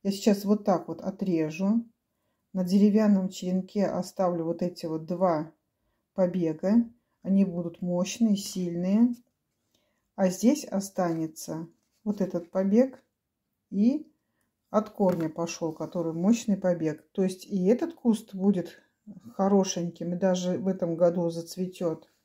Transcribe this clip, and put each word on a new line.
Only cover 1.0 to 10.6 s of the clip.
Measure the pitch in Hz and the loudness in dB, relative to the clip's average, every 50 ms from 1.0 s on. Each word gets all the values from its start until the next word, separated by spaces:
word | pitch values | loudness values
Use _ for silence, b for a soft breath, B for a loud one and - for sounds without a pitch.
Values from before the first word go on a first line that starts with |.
отрежу. | - 190 190 - 202 180 175 160 156 156 156 165 190 196 226 233 226 - _ _ _ _ _ _ _ _ _ _ _ _ | -8 -8 -6 -4 -2 0 0 0 0 -2 -2 -2 0 2 2 0 0 -4 _ _ _ _ _ _ _ _ _ _ _ _
На | - 190 185 | -4 -4 0
деревянном | 175 190 202 202 214 196 220 214 208 202 190 185 185 | 2 4 6 6 6 6 4 4 6 4 4 2 -2
черенке | - - 185 180 185 185 185 - - 208 190 | -6 -6 -4 -2 -2 -2 -2 -2 -2 -2 0
оставлю | - - 180 180 - - - 190 175 175 165 160 | 0 0 -4 -6 -6 -4 -2 0 0 0 -2 -2
вот | 165 170 170 | -4 -2 -2
эти | 180 180 180 - - | -4 -4 -4 -6 -8
вот | 165 160 160 160 | -6 -6 -6 -6
два | 156 180 170 190 180 165 151 156 160 _ _ _ _ _ _ _ _ _ _ _ _ _ | -6 -2 0 2 2 2 0 -2 -6 _ _ _ _ _ _ _ _ _ _ _ _ _
побега. | - 185 175 180 185 170 160 156 156 - 185 220 233 233 - - _ _ _ _ _ | 0 0 0 0 -2 -2 -2 -2 -2 -2 2 2 2 2 0 -8 _ _ _ _ _
Они | - 180 196 196 196 | -2 2 4 4 4
будут | 180 170 175 170 165 165 - | 2 0 -6 -6 -6 -8 -6
мощные, | 185 175 175 175 185 - - - 226 220 202 | -4 -2 -2 -2 -2 -4 0 0 2 2 2
сильные. | 196 - - - 185 180 170 170 170 180 185 202 220 240 247 240 - _ _ _ _ _ _ _ _ _ _ _ _ _ _ _ _ _ _ _ | 0 -2 -8 -6 -6 -4 -4 -4 -2 0 0 4 4 4 4 2 -4 _ _ _ _ _ _ _ _ _ _ _ _ _ _ _ _ _ _ _
А | - 196 185 | 0 0 0
здесь | 185 - 202 240 294 294 | 0 2 2 2 2 2